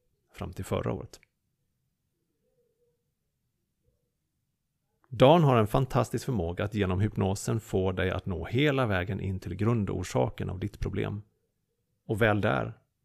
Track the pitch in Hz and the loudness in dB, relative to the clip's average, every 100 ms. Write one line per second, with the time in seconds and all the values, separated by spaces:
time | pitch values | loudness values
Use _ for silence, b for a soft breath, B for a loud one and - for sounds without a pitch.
0 | _ _ _ - 87 85 92 92 - 95 | _ _ _ -14 -12 -10 -6 -4 -4 -6
1 | - - _ _ _ _ _ _ _ _ | -10 -20 _ _ _ _ _ _ _ _
2 | _ _ _ _ 494 508 466 453 480 480 | _ _ _ _ _ _ _ _ _ _
3 | _ _ _ _ _ _ _ _ _ _ | _ _ _ _ _ _ _ _ _ _
4 | _ _ _ _ _ _ _ _ _ _ | _ _ _ _ _ _ _ _ _ _
5 | _ 113 131 170 143 123 107 135 131 131 | _ 6 8 8 8 6 4 2 2 0
6 | 117 - - 117 85 90 104 107 95 92 | 0 -4 -2 -2 -2 -4 -4 0 0 0
7 | 107 - 98 95 - 117 - 98 95 92 | 0 0 -2 -2 -2 -4 -2 0 0 0
8 | 92 87 - 82 82 120 151 135 117 92 | -2 -2 -6 -8 -4 0 2 2 0 0
9 | 90 95 95 92 90 90 104 120 98 92 | -2 -4 -4 -6 -8 -2 0 0 0 -4
10 | 90 127 120 - 95 92 104 - - 107 | -2 -2 -2 -2 -8 -6 -8 -6 -6 -4
11 | 104 101 - _ _ _ _ _ _ _ | -4 -6 -12 _ _ _ _ _ _ _
12 | - 104 113 104 104 131 113 - _ _ | -6 2 2 4 2 0 -4 -10 _ _